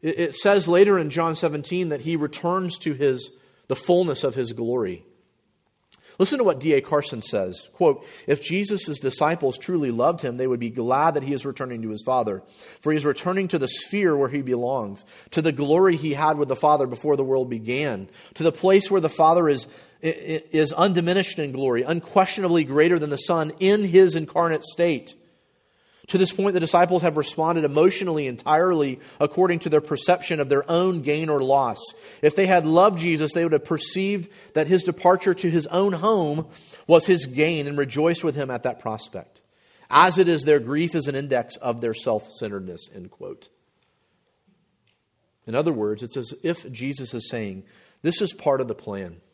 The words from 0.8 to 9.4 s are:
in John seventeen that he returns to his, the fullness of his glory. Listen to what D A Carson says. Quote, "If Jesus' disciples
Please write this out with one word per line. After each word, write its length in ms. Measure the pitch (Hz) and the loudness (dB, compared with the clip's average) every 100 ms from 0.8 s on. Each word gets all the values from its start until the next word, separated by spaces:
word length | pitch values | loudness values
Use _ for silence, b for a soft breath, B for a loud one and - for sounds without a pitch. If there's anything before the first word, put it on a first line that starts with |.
| 202 196 | 6 4
in 120 | 151 | 0
John 240 | 147 165 | -2 -2
seventeen 540 | 160 170 147 139 180 175 | -2 -4 -4 -6 -6 -4
that 140 | 143 | -6
he 120 | 135 165 | -4 -2
returns 640 | 151 - 170 185 185 - | -4 -4 -2 -2 -4 -6
to 140 | 160 | -6
his, 380 | 135 143 127 107 _ b b b | -2 0 -2 -8 _ b b b
the 100 | 131 | -8
fullness 460 | - 180 180 135 | 2 2 2 -2
of 140 | 139 120 | -4 -4
his 160 | 117 | -6
glory. 520 | 113 117 123 101 87 _ _ _ _ _ _ _ _ _ b b b | -6 -4 -2 -4 -8 _ _ _ _ _ _ _ _ _ b b b
Listen 200 | 190 285 | 0 2
to 60 | |
what 160 | 214 139 | 0 0
D 140 | 147 | 2
A 60 | 143 | 0
Carson 420 | 135 147 143 120 | 2 -2 -2 -10
says. 460 | - 107 92 90 - | -6 -4 -4 -8 -18
Quote, 320 | _ 175 139 B B B | _ 0 0 B B B
"If 160 | 143 | -4
Jesus' 580 | - 180 202 202 - 143 | -2 -4 -2 -4 -6 -6
disciples 580 | 135 - 151 165 | -6 -2 -2 0